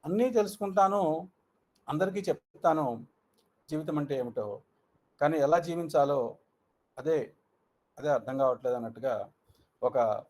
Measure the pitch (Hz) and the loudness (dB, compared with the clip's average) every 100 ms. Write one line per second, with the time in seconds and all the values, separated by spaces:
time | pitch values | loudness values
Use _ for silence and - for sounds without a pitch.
0 | - 202 254 226 208 - 196 196 196 202 | -2 0 2 2 0 -2 -2 4 4 4
1 | 170 160 185 _ _ _ _ _ - 147 | 0 0 -6 _ _ _ _ _ -6 -2
2 | 190 190 190 147 _ - 170 156 139 117 | -2 -2 -4 -4 _ 0 2 2 0 -4
3 | - _ _ _ _ _ - 156 156 151 | -12 _ _ _ _ _ -8 -6 -2 -2
4 | 143 135 123 113 104 101 _ _ _ _ | -2 -2 -2 -4 -6 -8 _ _ _ _
5 | _ _ 143 160 139 170 165 170 165 156 | _ _ 0 2 4 2 2 -6 0 2
6 | 139 139 117 - _ _ _ _ _ - | 2 2 -2 -8 _ _ _ _ _ -8
7 | 139 156 117 _ _ _ _ _ _ - | -2 0 -2 _ _ _ _ _ _ -8
8 | 147 131 110 135 135 123 127 123 117 113 | 0 0 0 0 0 2 -2 -4 -6 -6
9 | 131 107 - _ _ _ _ _ 123 127 | -4 -4 -6 _ _ _ _ _ 0 2
10 | 113 104 | 2 0